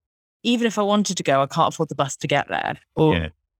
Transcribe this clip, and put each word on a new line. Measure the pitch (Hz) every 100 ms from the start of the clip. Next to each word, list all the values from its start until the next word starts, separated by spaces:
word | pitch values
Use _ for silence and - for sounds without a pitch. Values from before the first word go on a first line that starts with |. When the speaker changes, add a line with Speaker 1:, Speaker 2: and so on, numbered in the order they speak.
| _ _ _ _
Speaker 1:
"Even | 220 240 233
if | 196
I |
wanted | 202 208 202 180
to |
go, | 160 135
I | 139
can't | - 156
afford | - 160
the |
bus | 147 139 -
to | 151
get | 139 -
there." | 87 - - _ -
Or | 156 87
Speaker 2:
Yeah. | 80 - _ _